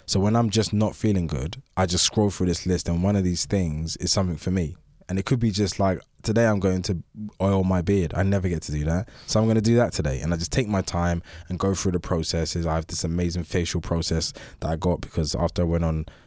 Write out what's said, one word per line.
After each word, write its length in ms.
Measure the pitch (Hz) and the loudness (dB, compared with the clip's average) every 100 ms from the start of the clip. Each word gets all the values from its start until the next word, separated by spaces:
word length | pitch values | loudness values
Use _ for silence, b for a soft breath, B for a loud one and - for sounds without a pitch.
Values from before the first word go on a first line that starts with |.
| B | B
So 140 | 101 | 2
when 160 | 101 117 | 4 4
I'm 120 | 117 | 2
just 240 | 110 101 | 2 2
not 220 | 104 107 - | 2 0 0
feeling 300 | 110 98 82 | 0 2 0
good, 340 | 73 76 139 - - | -2 -4 -8 -8 -2
I 80 | 92 | 0
just 180 | 90 | 2
scroll 260 | - - 104 | 2 2 0
through 160 | - 90 | 2 0
this 200 | 82 90 | 0 0
list 220 | 87 - | -2 0
and 140 | 85 | 0
one 140 | 95 101 | 2 2
of 80 | |
these 200 | 92 87 - | 2 0 0
things 500 | 101 85 76 80 - | 0 0 -2 -6 -4
is 140 | 85 | -2
something 240 | - 92 80 | 0 0 -2
for 140 | - | -2
me. 260 | 92 78 - _ _ - | 0 -2 -6 _ _ -6
And 100 | 95 | -4
it 80 | 92 | 0
could 140 | 127 | 2
be 100 | 113 | 2
just 280 | 101 101 - | 2 0 2
like, 220 | 95 87 - _ | 0 0 -6 _
today 240 | 110 110 113 | 0 2 4
I'm 140 | 104 | 4
going 200 | 95 92 | 2 0
to 200 | 92 87 - 107 107 - | -2 -4 -6 -12 -14 -2
oil 200 | 98 98 | 0 2
my 180 | 92 92 | 2 2
beard. 300 | 85 101 82 | 2 2 2
I 80 | 87 | 0
never 260 | 95 98 92 | 0 2 0
get 140 | 82 | -2
to 100 | - | -4
do 120 | 76 | -2
that. 240 | 76 85 110 B B | 0 0 -2 B B
So 120 | 107 | 2
I'm 60 | 110 | 4
gonna 140 | 110 | 4
do 160 | 107 117 | 4 4
that 160 | 117 | 2
today. 280 | - 76 65 | 0 -2 -2
And 120 | 80 | -2
I 40 | 85 | -2
just 140 | 82 | 0
take 160 | - 113 | -2 0
my 120 | 98 | 0
time 420 | 92 87 87 85 B B B | -2 0 0 -2 B B B
and 80 | 90 | -2
go 160 | 98 | 0
through 180 | 95 98 | 0 0
the 80 | 87 | -2
processes. 640 | - 85 80 82 80 87 | -2 -2 0 -2 -2 -2
I 100 | 82 80 | -2 -2
have 100 | 80 | -4
this 180 | 85 | -6
amazing 400 | 85 85 87 87 | -2 0 0 -2
facial 380 | 80 92 82 87 | -4 -2 -2 -4
process 500 | - 85 80 80 - B B B | -2 -2 0 -2 -2 B B B
that 80 | - | -4
I 80 | 80 | -2
got 260 | 90 85 | 0 -2
because 320 | - - 78 | -4 -4 -2
after 260 | - 82 - | 0 -2 0
I 20 | 85 | 0
went 180 | 82 | 2
on, 220 | 82 80 78 B | 0 0 -4 B